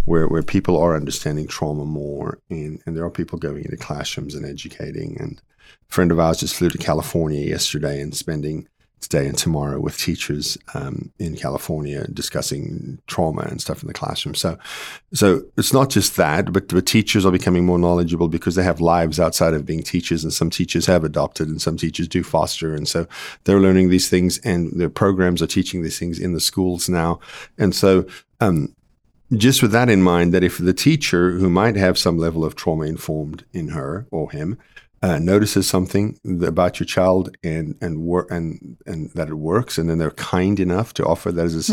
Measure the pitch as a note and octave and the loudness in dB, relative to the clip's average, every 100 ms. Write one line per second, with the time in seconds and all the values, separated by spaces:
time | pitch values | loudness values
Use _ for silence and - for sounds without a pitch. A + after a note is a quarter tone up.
0 | E2 E2 E2 E2 - G2+ F#2+ D#2+ E2+ D#2 | 6 4 4 2 2 0 2 4 4 2
1 | C#2+ - D#2 D2+ D2+ - D#2 D2+ D2 D2+ | -2 -6 -4 -4 -6 -6 -4 -4 -4 -6
2 | D2 C#2+ D#2 - _ E2 D2+ D2+ E2 D#2+ | -6 -6 -8 -10 _ -10 -10 -10 -10 -6
3 | E2+ - E2 E2 D2+ D2 - - - D2 | -6 -6 -8 -6 -8 -8 -10 -10 -10 -8
4 | D2 D2+ C#2+ C#2+ C#2+ C#2+ - - D#2 D#2+ | -8 -8 -10 -10 -10 -12 -14 -12 -10 -10
5 | D#2+ - D#2+ E2+ _ _ - _ _ - | -10 -10 -12 -12 _ _ -20 _ _ 0
6 | F2 E2 E2 D#2+ D#2 - F2 - - D#2 | 2 4 2 0 -4 0 -2 0 -2 -2
7 | - E2+ D#2 D2 D2+ D#2+ - D2+ D2+ C#2+ | -2 -4 -2 -2 -4 -4 -4 -4 -4 -6
8 | D2 - - D2+ D2+ D#2 - _ _ _ | -8 -8 -6 -6 -6 -8 -12 _ _ _
9 | - D2+ C#2 C2 E2+ D2+ C#2+ C#2 D2+ - | -4 -2 0 -2 -2 -2 -2 -4 -6 -4
10 | - E2+ - D2 - - - C#2+ C#2 - | -4 -4 -4 -6 -6 -8 -10 -10 -8 -8
11 | - - E2 - C2 C#2+ - D#2 D2 C#2+ | -12 -10 -8 -6 -6 -6 -6 -6 -6 -8
12 | - - - D2 - C#2+ - E2 - - | -8 -8 -6 -6 -6 -6 -8 -10 -10 -14
13 | - - E2 D#2+ - - - - - - | -8 -2 -2 -2 -6 -8 -8 -8 -10 -8
14 | - - - - F2+ D#2+ - - - - | -8 -6 -6 -4 -4 -4 -12 -14 -14 -16
15 | _ C#3+ G2+ E2+ - - - C3+ C3+ G#2 | _ 2 4 4 0 -2 2 4 4 2
16 | - - D2+ D#2+ F#2 F#2 - F2+ - A2 | 2 2 2 2 0 -2 2 0 4 2
17 | - G#2+ F#2 F2+ F#2 F2+ F2+ F2 F2 F2 | 4 4 4 4 2 4 4 4 4 4
18 | E2+ E2+ E2+ E2 F#2 F#2 F2+ D#2+ E2+ E2+ | 2 0 0 0 -2 0 0 2 4 4
19 | E2 D#2 D#2+ - E2 D#2 C#2 D#2+ - F2 | 2 2 0 2 2 2 -2 -6 -2 -4
20 | - E2 D#2+ - E2 - E2+ F2+ E2+ F2 | -2 -2 -2 -2 -2 0 -2 0 2 2
21 | D#2 D2 C#2+ - D#2 E2 E2 E2 E2 E2 | 2 0 -2 -4 -6 -4 -4 -2 -4 -4
22 | E2 F2+ E2 D#2+ D#2+ - D#2+ D2+ - E2+ | -2 -2 0 0 0 -2 -4 -4 -2 -4
23 | E2 - - - - G2 F#2+ F#2 F2+ F2+ | -4 -10 -16 -4 4 6 8 8 6 4
24 | - F2+ F2+ - - F2 E2 F2 E2+ - | 4 2 2 0 0 0 0 -2 -2 2
25 | G2+ F#2+ F2+ E2+ D#2+ F#2+ - F#2 D#2+ - | 2 4 2 2 0 0 -2 -4 -6 -6
26 | F2 E2+ F2+ D#2+ - G2 F#2 F2 - F2 | -6 -4 -4 -2 -2 0 0 -2 -2 0
27 | E2 E2 - - - - G2+ - G2 F#2 | 0 -2 -8 -20 -16 0 0 4 6 6
28 | - - _ _ G#2 D#2+ - _ _ _ | 2 -8 _ _ 2 2 -2 _ _ _
29 | _ _ _ A2+ B2 B2+ A2+ A2+ B2 G2 | _ _ _ 2 4 4 4 4 6 6
30 | F#2 F2 F2 F2+ F2+ - F2 F#2 D3+ D#3 | 6 6 4 4 2 2 0 4 4 2
31 | - F2 F2+ F2+ F#2 F2+ A2+ G2+ F#2 F2+ | 2 2 2 2 2 4 4 4 2 4
32 | F2+ E2 E2 D#2+ D#2 - F2 D#2+ D#2 D#2+ | 2 2 0 0 -4 -2 -2 -2 -2 -6
33 | - D#2 D2+ D#2+ - F#2 D2 D#2 C#2 F#2 | -6 -6 -6 -12 -12 -10 -8 -6 -6 -8
34 | B2+ E2+ D2 D#2 E2+ B2 _ - _ _ | -8 -6 -6 -6 -8 -8 _ -20 _ _
35 | F#2+ D#2 E2+ G2+ G#2 G2 - F#2 F#2 G2+ | -2 0 2 4 4 2 2 0 0 0
36 | G#2 - - F2 E2 E2 F2+ - - - | -2 -4 -6 -2 0 2 2 0 -2 2
37 | F#2 F#2 F2+ - E2+ D#2+ D#2 - E2+ D#2 | 4 4 0 -6 -6 -4 -6 -6 -6 -4
38 | E2+ F2 - F2 E2 - - - F2+ E2 | -2 -2 -2 -6 -6 -8 -14 -16 -10 -10
39 | D#2 F2 D#2 D2+ D#2 G#2+ B2 - E2 E2 | -8 -6 -6 -4 0 0 0 -2 0 0
40 | D2+ - - F2+ F#2 G2+ F2+ F#2 A2+ - | -2 -4 -2 0 2 2 0 0 -2 -2
41 | - - F2+ E2+ E2+ D#2+ - | 0 0 -2 -2 -2 -2 0